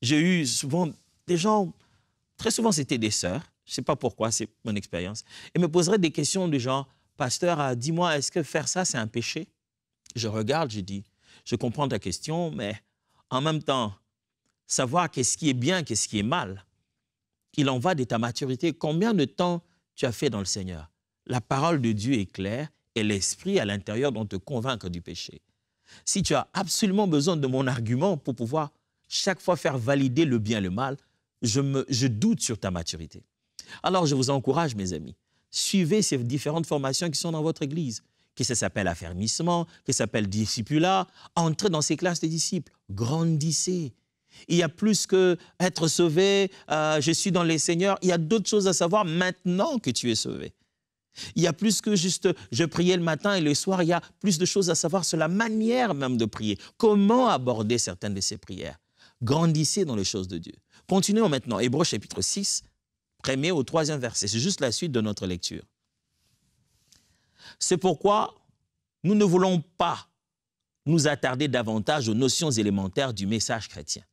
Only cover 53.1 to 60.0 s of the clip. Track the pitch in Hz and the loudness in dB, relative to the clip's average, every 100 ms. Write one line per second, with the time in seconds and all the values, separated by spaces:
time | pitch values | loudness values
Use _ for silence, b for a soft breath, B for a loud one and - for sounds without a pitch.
53.1 | 151 202 196 147 143 - 185 165 170 B | 0 0 2 2 2 0 2 2 0 B
54.1 | _ 196 160 180 202 175 156 160 185 160 | _ 0 2 2 2 2 0 0 0 0
55.1 | 160 156 190 233 220 220 247 233 143 131 | 0 0 0 0 0 0 2 0 0 0
56.1 | 123 110 - 107 98 B - 214 208 202 | 0 -2 -2 -4 -4 B 2 4 6 6
57.1 | 247 240 143 123 113 107 120 - 90 104 | 6 4 2 0 0 2 0 0 -6 -6
58.1 | 98 - - - 92 80 69 _ b b | -4 -4 -6 -10 -12 -12 -14 _ b b
59.1 | b 117 147 165 156 151 208 165 107 | b 0 4 4 4 2 0 0 0